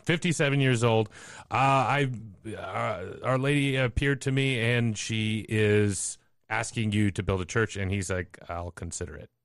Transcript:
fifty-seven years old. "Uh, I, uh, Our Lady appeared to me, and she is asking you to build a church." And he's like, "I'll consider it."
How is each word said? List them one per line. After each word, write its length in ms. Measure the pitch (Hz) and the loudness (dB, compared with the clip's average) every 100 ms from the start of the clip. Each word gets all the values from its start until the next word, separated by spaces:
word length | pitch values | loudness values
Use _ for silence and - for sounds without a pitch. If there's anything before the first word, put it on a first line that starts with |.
fifty-seven 560 | - 165 175 - 143 139 | -2 0 0 2 2 4
years 240 | 135 120 | 4 4
old. 240 | 117 113 110 - - - - | 4 4 0 -6 -20 -18 -4
"Uh, 40 | |
I, 560 | 113 135 135 113 139 139 117 110 90 110 98 | 0 4 4 2 2 0 -4 -12 -16 -14 -12
uh, 460 | 95 107 117 92 92 - | -8 -4 -4 -4 -8 -6
Our 140 | 123 131 | -2 0
Lady 380 | 139 147 139 131 | 0 0 2 0
appeared 440 | 127 - 143 135 | 0 0 0 0
to 100 | 135 | 0
me, 280 | 135 135 123 | 2 2 2
and 380 | 113 120 117 104 | 2 2 2 -2
she 480 | - 110 107 110 - | -2 -2 0 -2 0
is 720 | 110 107 107 104 92 - - _ _ - | 2 6 6 4 2 -4 -8 _ _ -6
asking 420 | 110 117 120 107 | -4 -2 -2 0
you 180 | 104 104 | 2 2
to 100 | 101 | 0
build 180 | 92 95 | -2 -2
a 60 | 87 | 0
church." 320 | 117 107 98 | 0 0 -2
And 120 | 92 | -4
he's 200 | 101 92 | -2 -2
like, 280 | 92 87 - - | -4 -6 -12 -10
"I'll 220 | 85 87 | -8 -8
consider 440 | - 85 - 87 - | -10 -10 -8 -10 -12
it." 140 | - _ | -18 _